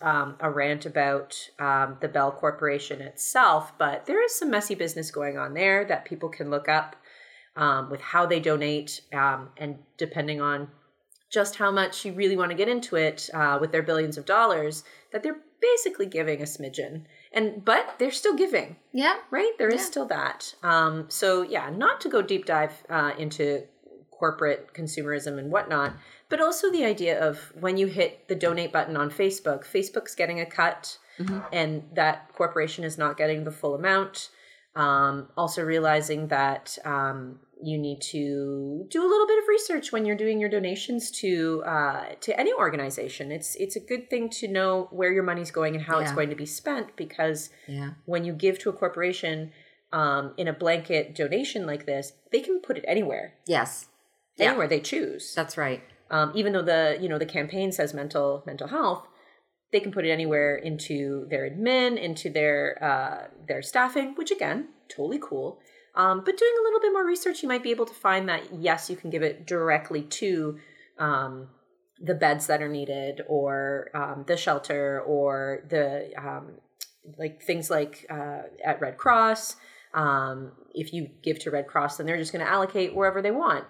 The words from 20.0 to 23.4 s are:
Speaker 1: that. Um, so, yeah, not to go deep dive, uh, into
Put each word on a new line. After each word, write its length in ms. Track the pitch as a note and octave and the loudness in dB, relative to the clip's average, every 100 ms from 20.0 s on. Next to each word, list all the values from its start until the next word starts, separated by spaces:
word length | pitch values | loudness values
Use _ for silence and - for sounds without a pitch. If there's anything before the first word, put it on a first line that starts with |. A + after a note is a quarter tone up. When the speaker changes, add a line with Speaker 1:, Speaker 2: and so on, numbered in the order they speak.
| B3 | -2
Speaker 1:
that. 480 | D#3 C#3 - - - | -2 -2 -6 -12 -4
Um, 440 | F3 E3 D#3+ D#3 D#3 | 2 4 4 0 -6
so, 320 | - G3 F#3 | 0 2 4
yeah, 260 | F3+ F#3+ C3+ | 2 -2 -4
not 300 | E3+ D4 C5 | 0 2 2
to 60 | E4 | 0
go 140 | B3 | 0
deep 240 | F#3+ F#3+ F#3+ | 2 0 2
dive, 380 | D#3 D3+ - - | 2 2 -2 -4
uh, 240 | D#3+ D3 - | 0 0 -2
into 460 | D#3 D3+ | -6 -2